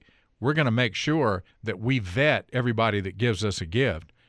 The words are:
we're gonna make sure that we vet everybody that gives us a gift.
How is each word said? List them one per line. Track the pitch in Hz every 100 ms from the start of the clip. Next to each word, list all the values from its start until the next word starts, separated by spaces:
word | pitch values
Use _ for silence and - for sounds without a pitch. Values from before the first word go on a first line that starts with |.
| _ _ _ -
we're | 123
gonna | 156 135
make | 117 120
sure | - - 156 120 92 - _
that | 110 95
we | 113 131
vet | 95 95 151 113 -
everybody | 123 123 113 113 104
that | 95 98
gives | 120 98
us | 107 92
a | 85
gift. | 107 135 80 78 _